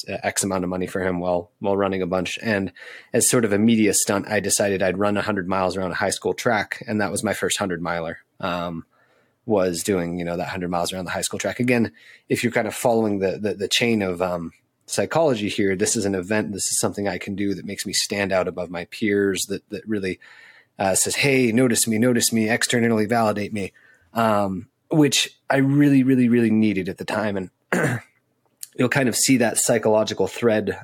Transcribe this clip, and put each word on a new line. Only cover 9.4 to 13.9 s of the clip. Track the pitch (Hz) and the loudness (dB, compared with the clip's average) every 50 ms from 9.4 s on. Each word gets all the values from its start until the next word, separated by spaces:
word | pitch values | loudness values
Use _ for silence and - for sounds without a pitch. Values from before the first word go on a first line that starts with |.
| _ | _
was | 120 110 98 92 92 87 82 - | -2 0 2 2 0 -2 -2 -2
doing, | - 101 90 85 85 85 87 | -2 0 0 -2 -4 -4 -6
you | 87 | -6
know, | 85 87 87 | -6 -4 -6
that | 87 - | -6 -6
hundred | - 95 90 87 | -6 -6 -6 -4
miles | 90 85 85 82 90 | -2 -2 -2 -4 -6
around | 92 90 | -8 -8
the | 80 | -6
high | 90 95 | -6 -6
school | 90 - - 98 | -6 -6 -6 -6
track. | - 101 92 - | -6 -6 -4 -2
Again, | 123 123 123 120 113 107 - - - - - - _ - | 0 2 2 2 0 -2 -4 -10 -20 -20 -20 -14 _ -4
if | 135 - - | -2 0 0
you're | 117 113 | 0 0
kind | 123 113 107 | 0 -2 -2
of | - | -2
following | - - 131 117 113 110 107 101 98 | -2 0 2 2 2 2 0 0 0
the, | 95 92 87 76 | 0 -2 -2 -2
the, | 104 104 92 | -4 -6 -4
the | 98 101 90 | -4 -4 -2
chain | - - 123 117 | 0 0 2 2